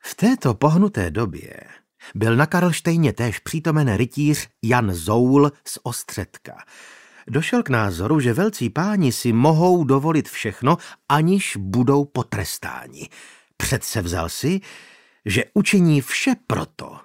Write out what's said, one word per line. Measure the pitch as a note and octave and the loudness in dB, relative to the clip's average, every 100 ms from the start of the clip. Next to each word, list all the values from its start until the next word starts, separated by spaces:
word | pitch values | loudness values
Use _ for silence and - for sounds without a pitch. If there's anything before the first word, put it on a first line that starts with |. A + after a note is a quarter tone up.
V | - | -16
této | - G#3 B3+ C#3+ | 0 2 2 0
pohnuté | G#2+ C#3+ D#3+ G3+ G3 F2 | 2 2 4 2 0 -4
době | D#2+ A2+ D2+ - - - - _ _ - | -2 -4 -6 -14 -20 -20 -20 _ _ -14
byl | - A2+ A#2 | -4 0 2
na | D#3 | 2
Karlštejně | F3+ F3+ D#3 - E3 D3+ | 2 0 0 0 2 2
též | - A#2+ - | 0 -4 -4
přítomen | - E3 D#3+ D#3 C#3+ G2 | -8 -6 -2 0 2 0
rytíř | B2 - D3 D3+ - _ | -2 0 0 0 -4 _
Jan | A2+ B2 A2+ | 0 0 0
Zoul | F2 D#2+ A2 B2 C#3 C#3+ C#3+ | -2 -2 2 4 6 4 0
z | - - | -16 -12
Ostředka. | - A#2+ - - D3 - - - - - - - - - - | -10 -10 -10 -10 -10 -12 -20 -20 -20 -20 -20 -20 -20 -20 -6
Došel | B2 E3 B3 | -4 -2 -2
k | A#3 | 0
názoru, | B2+ G#2 E2+ G2+ D#3 | 0 0 -2 0 0
že | B2 | 2
velcí | A#2 G#3 G#3 A#2 | 0 -2 -2 -4
páni | G#2 F#3 G#3 D3+ | -2 -2 0 0
si | A2+ - | 0 0
mohou | A2+ C#3 D#3 F3+ F3+ | 4 4 4 4 4
dovolit | C#3+ C3+ D3 D#3+ - | 4 2 2 -2 -2
všechno, | - A2 F#2+ B2 E3+ - - _ | -6 -8 -2 0 0 -2 -20 _
aniž | C#3+ D#3+ G3 - - | 0 2 2 -2 -6
budou | F#2+ G2 B2+ C#3 | -2 0 4 2
potrestáni. | C#3+ - A#2 - F#2+ - - B1+ B1 - - - - - _ _ | 2 -4 -4 -6 -6 -8 -12 -14 -16 -18 -20 -20 -20 -20 _ _
Předsevzal | - A#2 - A#2 E2+ F2 E2 | -4 -4 -4 -6 -4 -4 -6
si, | - C3 F#3+ - - - - _ _ - | -4 -2 -4 -6 -20 -20 -20 _ _ -4
že | G#2 - | -4 -2
učiní | - G3+ G3+ F3 D3 | -2 2 4 4 4
vše | - - - B3+ _ | 0 -4 -2 -2 _
proto | G#2 D#2+ _ C2+ - | -4 -4 _ -18 -18